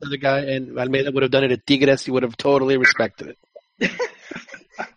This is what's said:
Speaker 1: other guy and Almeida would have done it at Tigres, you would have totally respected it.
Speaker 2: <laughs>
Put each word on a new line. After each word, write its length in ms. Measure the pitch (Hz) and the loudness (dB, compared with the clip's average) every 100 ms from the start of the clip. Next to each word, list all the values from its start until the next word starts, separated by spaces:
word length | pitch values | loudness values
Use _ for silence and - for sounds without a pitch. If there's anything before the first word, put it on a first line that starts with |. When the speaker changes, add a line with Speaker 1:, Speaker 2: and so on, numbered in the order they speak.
Speaker 1:
other 120 | 143 139 | -8 -4
guy 220 | 139 139 | 0 0
and 380 | 139 135 127 123 | -2 -6 -6 -6
Almeida 320 | 127 135 139 | -2 -2 -2
would 100 | 135 | 0
have 100 | 131 | 2
done 120 | 135 | 2
it 60 | 135 | 2
at 140 | 123 - | 0 2
Tigres, 400 | 139 139 135 - | 4 6 4 0
you 60 | |
would 100 | 127 | -2
have 140 | 123 117 | -2 -2
totally 400 | 143 139 131 135 | 2 2 2 2
respected 580 | 127 - 113 - - - _ - - - | 2 2 -2 -6 -18 -20 _ -20 -20 -8
it. 100 | - - | -6 -6
Speaker 2:
<laughs> 40 | 494 - - - - - _ - - | -10 -10 -20 -20 -18 -20 _ -16 -16